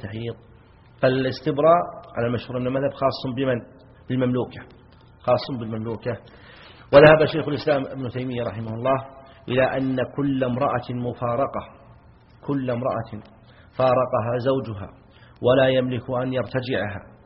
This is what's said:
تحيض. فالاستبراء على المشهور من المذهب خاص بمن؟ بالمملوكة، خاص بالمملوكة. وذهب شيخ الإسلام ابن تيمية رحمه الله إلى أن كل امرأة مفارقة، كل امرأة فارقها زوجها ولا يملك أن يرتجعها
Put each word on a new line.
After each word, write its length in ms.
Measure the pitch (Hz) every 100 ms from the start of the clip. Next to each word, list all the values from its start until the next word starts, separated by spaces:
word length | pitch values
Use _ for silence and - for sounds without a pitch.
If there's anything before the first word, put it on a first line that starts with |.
تحيض. 320 | 101 110 117 113 - - - - - -
فالاستبراء 760 | 131 131 131 127 156 139 156 170 175 - - -
على 100 | 120
المشهور 340 | 120 - 123
من 60 | 127
المذهب 260 | 135 139
خاص 420 | - 135 127 135 120
بمن؟ 240 | 135 120 - - - - -
بالمملوكة، 520 | 127 127 123 107 - - - - - - -
خاص 380 | - 123 - 131
بالمملوكة. 560 | 113 110 110 110 - 120 - - - - - - -
وذهب 320 | 143 151 156 151
شيخ 220 | 160 139
الإسلام 340 | 143 - 143 135
ابن 220 | 135 127
تيمية 340 | 123 127 120
رحمه 320 | 117 107 113
الله 320 | 113 127 135 - - - - -
إلى 140 | 127
أن 340 | 131 127 131 131 120 -
كل 280 | 143 135
امرأة 460 | 127 120 139 123 -
مفارقة، 720 | 123 123 113 120 120 135 107 - - - - - - _ - -
كل 240 | 143 127
امرأة 520 | 120 127 101 120 107 - - - - - -
فارقها 640 | 131 127 123 127 110 123
زوجها 500 | 120 135 113 98 95 - - - - -
ولا 260 | 117 131 131
يملك 420 | 131 127 123 120
أن 220 | 123 131
يرتجعها 680 | 127 104 131 117 117 104 98 - -